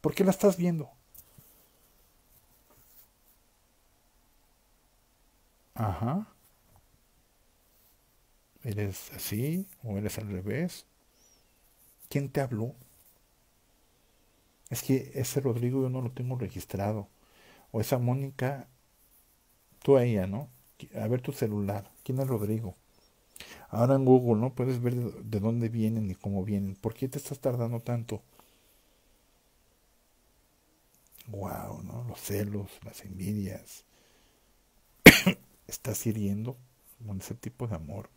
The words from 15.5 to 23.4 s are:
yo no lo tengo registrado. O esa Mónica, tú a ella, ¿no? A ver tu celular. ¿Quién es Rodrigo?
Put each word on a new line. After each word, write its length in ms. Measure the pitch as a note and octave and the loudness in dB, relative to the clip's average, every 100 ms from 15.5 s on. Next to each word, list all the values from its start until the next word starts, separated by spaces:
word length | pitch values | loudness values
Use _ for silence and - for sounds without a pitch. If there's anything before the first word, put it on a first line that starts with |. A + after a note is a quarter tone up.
| A#2 A#2+ C3 | 0 0 0
yo 80 | C3 | 0
no 100 | B2+ | -2
lo 100 | B2 | -6
tengo 260 | - B2+ B2+ | -6 -6 -4
registrado. 680 | B2 - - - G2+ G#2+ G2+ _ _ - - - - | -6 -8 -8 -4 -2 -2 -8 _ _ -20 -20 -20 -8
O 80 | A#2 | -4
esa 180 | A2 C3 | 0 0
Mónica, 680 | A#2+ B2+ C#3 C3+ B2+ D3 - _ _ _ _ _ _ _ _ _ _ - | 0 0 -4 -4 -4 -4 -10 _ _ _ _ _ _ _ _ _ _ -8
tú 140 | - C#3 | 6 6
a 80 | |
ella, 220 | B2 G#2+ F#2 | 6 2 0
¿no? 220 | G2+ D3 - _ _ - | -4 -8 -16 _ _ -14
A 120 | - A2 | -6 -2
ver 140 | B2 | -2
tu 120 | B2 | -2
celular. 580 | - A2+ G#2 G2+ G2+ - - | -4 -2 0 -2 -4 -8 -20
¿Quién 160 | - B2+ | -6 -2
es 80 | C3+ | 0
Rodrigo? 480 | A#2+ G2+ A2 A2+ - _ _ _ _ _ - | -2 0 -2 -4 -12 _ _ _ _ _ -20